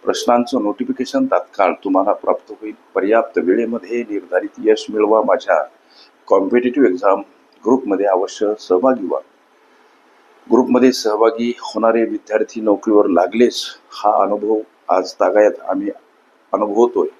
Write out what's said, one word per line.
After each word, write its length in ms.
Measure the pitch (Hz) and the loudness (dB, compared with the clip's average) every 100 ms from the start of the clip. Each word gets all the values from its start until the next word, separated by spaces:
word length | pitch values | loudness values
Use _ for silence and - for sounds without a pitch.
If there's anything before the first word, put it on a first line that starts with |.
प्रश्नांचं 580 | 101 - - 120 123 127 | -2 -4 0 0 0 -4
नोटिफिकेशन 600 | 104 104 123 131 123 135 131 | -4 -6 -6 -6 -4 -2 0
तात्काळ 460 | 90 - - 95 82 | -2 -4 -2 -2 0
तुम्हाला 280 | 98 95 98 | -2 0 0
प्राप्त 380 | 92 - 90 _ | -2 -2 -4 _
होईल. 240 | 104 107 110 _ | -14 -14 -16 _
पर्याप्त 440 | 98 95 113 113 - | -4 0 0 0 -2
वेळेमध्ये 640 | 82 104 120 117 95 120 113 | 0 0 0 -6 -6 -8 -6
निर्धारित 500 | 101 - 90 104 - | -8 -4 -4 -4 -4
यश 200 | 107 107 - | 0 0 -2
मिळवा, 320 | 107 104 110 | -2 2 2
माझ्या 400 | 107 95 - 82 71 _ _ _ - _ - | 2 0 0 -2 -2 _ _ _ -20 _ 0
कॉम्पिटिटिव्ह 600 | 98 95 120 123 143 120 | 0 2 0 0 2 2
एक्झाम 320 | 90 101 98 - _ _ _ | 2 0 0 -4 _ _ _
ग्रुपमध्ये 420 | 104 131 101 95 101 | -2 0 0 -2 0
अवश्य 460 | 92 95 - 104 107 | 0 -2 -4 -4 -4
सहभागी 460 | - 90 131 123 90 | 0 2 2 0 -4
व्हा. 140 | 69 - _ _ _ _ _ _ _ _ _ _ _ - | -6 -8 _ _ _ _ _ _ _ _ _ _ _ -2
ग्रुपमध्ये 460 | 117 123 123 127 | 0 2 4 4
सहभागी 600 | - 110 107 113 113 117 120 | 2 -2 2 0 0 -6 -6
होणारे 440 | - - 113 113 | -8 -2 0 2
विद्यार्थी 560 | 110 104 - 107 110 117 | 0 -4 -4 -4 -2 -4
नोकरीवर 460 | 107 98 - 104 101 | -2 0 2 2 4
लागलेच, 540 | 85 92 113 120 - - - _ | 2 0 2 0 0 -12 -16 _
हा 240 | - 104 107 | -4 0 2
अनुभव 360 | 98 104 104 110 113 _ - | 0 -2 -2 -2 -4 _ -2
आज 240 | 90 90 - | -2 -2 -2
तागायत 400 | 95 101 104 - - | 0 4 4 2 -6
आम्ही 220 | 92 101 - _ _ _ _ _ | -6 -6 -10 _ _ _ _ _
अनुभवतोय. 560 | 98 107 101 120 104 78 - | -4 -2 2 2 2 -4 -4